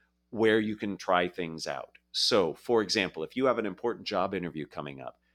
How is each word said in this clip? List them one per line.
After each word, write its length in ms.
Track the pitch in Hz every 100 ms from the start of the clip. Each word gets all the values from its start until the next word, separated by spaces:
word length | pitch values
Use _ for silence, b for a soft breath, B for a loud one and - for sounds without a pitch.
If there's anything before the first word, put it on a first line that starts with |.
| _ _ _
where 280 | 104 110 110
you 160 | 107 104
can 220 | 104 95
try 300 | - 90 90
things 400 | 92 85 80 78
out. 240 | 67 - _ _
So, 440 | - - 110 82 -
for 260 | - 117
example, 420 | 95 107 90 80
if 140 | 80 127
you 80 | 131
have 140 | 113
an 80 | 104
important 400 | 92 117 - -
job 260 | 98 95
interview 320 | 95 85 76 73
coming 340 | 82 71 67
up, 200 | 62 - _